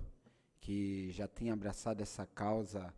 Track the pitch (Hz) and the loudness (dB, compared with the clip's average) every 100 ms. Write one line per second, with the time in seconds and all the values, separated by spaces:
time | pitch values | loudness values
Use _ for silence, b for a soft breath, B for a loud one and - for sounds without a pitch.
0 | 82 - b b b _ - 101 98 98 | -4 -10 b b b _ -2 2 2 0
1 | 92 90 101 - 117 107 101 95 120 107 | -2 -2 -4 -2 0 2 0 0 0 0
2 | 101 - 95 - 104 110 101 98 90 | -2 -4 -6 0 4 4 2 -2 -6